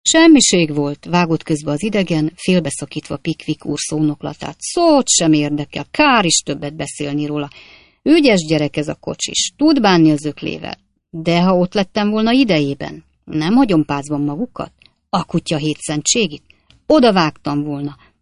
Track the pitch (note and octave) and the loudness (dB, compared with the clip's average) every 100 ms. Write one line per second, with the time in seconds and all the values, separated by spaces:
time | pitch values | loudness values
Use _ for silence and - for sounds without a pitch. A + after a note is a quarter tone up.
0 | - D#4+ E4 C#4+ - F3+ D#3 D3 C#3+ C#3+ | 2 4 8 6 6 2 0 -2 -4 -6
1 | E3 F3 E3+ D#3+ - D3+ D3+ D3 G#3+ D3 | -2 0 0 -2 -2 -4 -2 -4 -2 -2
2 | - D#3+ D#3 - - F3+ D3+ - C#3+ D3+ | -2 -2 -2 -4 0 0 0 -8 -10 -12
3 | - D3+ E3 D#3 - D3+ - D3 - D3+ | -10 -8 -8 -8 -6 -6 -6 -8 -6 -2
4 | D3+ D3 D3+ - D3 - - - E4+ C#4+ | -2 -2 -10 -10 -12 -12 -6 0 4 4
5 | B3 - E3+ - C#4+ D4 C#3+ C#3 C#3+ - | 2 2 4 2 2 -4 -6 -10 -8 2
6 | C#4 A#3+ F3+ - - C#3+ C#3+ D#3 C#3 - | 4 4 2 -2 -4 -8 -8 -10 -12 -8
7 | D3 C#3+ D3 D3 C#3+ - - - _ _ | -6 -4 -4 -6 -8 -14 -20 -20 _ _
8 | - E4 C#4+ G3 D#3 D#3 D3 - D3+ D3+ | 2 4 4 2 2 0 0 -4 -6 -8
9 | - D3 - - - _ D4+ C#4 G#3 F3 | -12 -8 -6 -6 -6 _ 2 4 4 6
10 | D#3 D3+ D3+ - D#3 - - - _ _ | 4 4 -2 -8 -10 -8 -12 -14 _ _
11 | _ E3 E3 E3+ F#3 F#3 F3+ G#3 F#3+ G#3+ | _ -8 -2 2 2 2 0 -2 -2 -2
12 | G#3 G#3+ A3 B3+ B3 D#3+ C#3+ C#3 D3 D#3 | -2 0 0 2 2 2 0 -4 -10 -14
13 | _ _ - D#3 D#3 A#3+ C4+ E3 D3 C#3+ | _ _ -8 -4 0 2 4 2 0 -6
14 | C#3+ D3 D3 D3 B3 - - _ _ _ | -6 -4 -4 -4 -8 -10 -14 _ _ _
15 | _ F#3+ - E3+ - D#3 D3+ D3 - D3+ | _ -6 -4 -6 -4 -4 -4 -6 -6 -4
16 | - A#3+ F#3+ D3 _ _ _ _ - D4+ | -2 0 -2 -6 _ _ _ _ 2 4
17 | B3 F#3+ D#3 - D3 D3 D3 C#3+ C#3+ C#3+ | 6 4 0 -2 -4 -4 -4 -6 -8 -12
18 | _ _ | _ _